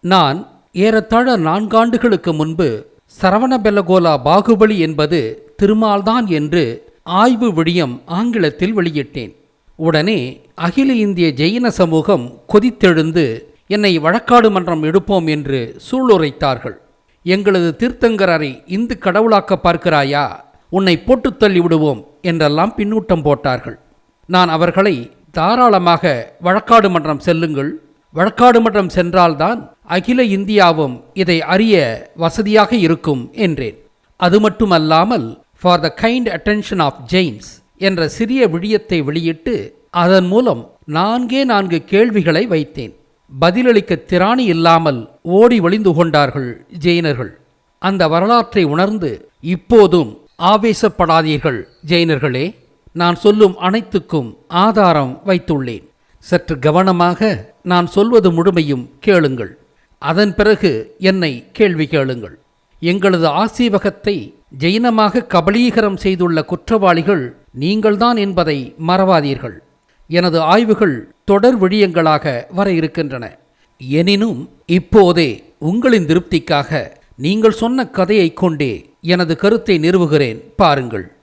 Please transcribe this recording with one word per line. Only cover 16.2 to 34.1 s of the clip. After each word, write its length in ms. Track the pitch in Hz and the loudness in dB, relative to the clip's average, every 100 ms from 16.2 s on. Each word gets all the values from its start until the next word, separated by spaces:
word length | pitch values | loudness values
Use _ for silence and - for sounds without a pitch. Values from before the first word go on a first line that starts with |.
| 156 131 143 123 127 - _ _ _ _ | 2 -2 -4 -4 -8 -14 _ _ _ _
"எங்களது 520 | 170 190 202 190 170 156 | -2 0 2 2 0 -2
தீர்த்தங்கரரை 840 | 240 240 233 220 196 165 147 127 - | -4 0 0 2 0 0 -4 -10 -8
இந்து 320 | 185 233 240 | -6 -4 -4
கடவுளாக்க 560 | 196 180 226 208 196 185 | -2 0 2 2 0 -2
பார்க்கிறாயா? 640 | - 165 180 156 139 143 139 - - _ _ | 0 0 0 0 0 -2 -4 -6 -20 _ _
உன்னை 300 | 180 190 170 | -2 0 0
போட்டுத் 400 | - 247 269 190 | 0 0 0 0
தள்ளி 220 | 214 185 | 2 2
விடுவோம்" 460 | 175 160 151 120 - _ | 2 2 0 -2 -10 _
என்றெல்லாம் 520 | 185 165 156 147 190 - | -4 0 0 0 -2 -2
பின்னூட்டம் 460 | 208 220 214 175 | -4 -4 -2 -2
போட்டார்கள். 560 | 147 143 139 127 - 110 _ _ _ _ _ | 0 0 -2 -6 -8 -18 _ _ _ _ _
நான் 220 | 180 175 | 0 2
அவர்களை, 640 | 160 170 180 202 143 120 _ _ | 2 0 0 -2 -2 -8 _ _
"தாராளமாக 1000 | - 165 240 247 202 175 165 175 127 113 _ | -4 -2 2 4 4 2 0 0 -2 -6 _
வழக்காடு 480 | 175 196 - 233 196 | -2 -2 4 4 4
மன்றம் 280 | - 151 143 | 0 -2 -4
செல்லுங்கள், 640 | - 165 165 143 139 - _ _ _ | -2 -2 -2 -4 -6 -8 _ _ _
வழக்காடு 460 | 151 190 214 247 233 | -2 -2 4 6 6
மன்றம் 280 | 226 208 185 | 2 0 -2
சென்றால்தான் 880 | 185 175 185 175 147 165 233 - _ | -2 0 2 2 2 -2 -4 -8 _
அகில 400 | _ 175 185 247 | _ -4 -2 0
இந்தியாவும் 800 | 247 190 196 214 180 160 143 123 - | 0 0 0 4 4 2 -2 -6 -14
இதை 280 | - 180 165 | -4 0 0
அறிய 640 | 151 185 226 196 131 110 - - | 0 0 2 2 2 -4 -12 -6
வசதியாக 600 | 165 160 208 214 208 240 | -4 -2 0 2 2 2
இருக்கும்" 540 | 165 165 - 135 117 | 0 0 -2 -4 -6
என்றேன். 500 | - 202 143 120 - _ _ _ | -4 -2 -2 -8 -12 _ _ _